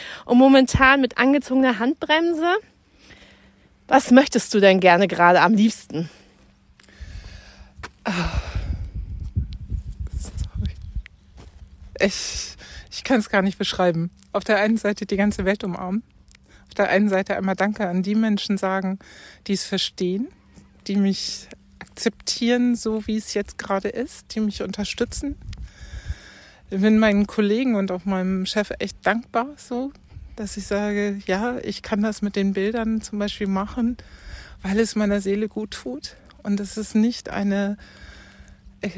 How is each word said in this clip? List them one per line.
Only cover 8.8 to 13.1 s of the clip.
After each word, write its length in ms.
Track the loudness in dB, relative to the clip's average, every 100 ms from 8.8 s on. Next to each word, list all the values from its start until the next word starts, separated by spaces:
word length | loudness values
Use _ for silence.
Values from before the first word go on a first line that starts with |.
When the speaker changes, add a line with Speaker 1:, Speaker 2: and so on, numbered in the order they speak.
| -6 -10 -10 -10 -6 -4 -4 -8 -8 -8 -8 -10 -8 -8
Speaker 2:
Sorry. 540 | -8 -8 -8 -6 -6 -8 -10 -12 -12 _ _ -20 -20 -20 -20 -20 -14 -2
Ich, 560 | -2 -2 -8 -8 -10 -14 -20 -20 -16
ich 120 | -8
kann's 260 | 0